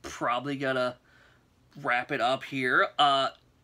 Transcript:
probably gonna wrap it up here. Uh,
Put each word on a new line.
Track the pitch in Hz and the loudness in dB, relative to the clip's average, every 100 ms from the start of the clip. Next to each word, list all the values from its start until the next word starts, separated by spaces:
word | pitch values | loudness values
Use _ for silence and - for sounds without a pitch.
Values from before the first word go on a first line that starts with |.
probably | 120 - 143 120 135 135 | -14 -6 -2 -2 -2 -4
gonna | 135 131 127 123 _ _ - _ _ _ _ - | -2 0 -2 -4 _ _ -20 _ _ _ _ -8
wrap | 143 120 123 | -2 -2 0
it | 143 | 0
up | 117 131 | 0 0
here. | - 139 127 147 143 - | -4 -4 0 2 2 2
Uh, | 147 139 135 - _ _ | 4 4 0 -4 _ _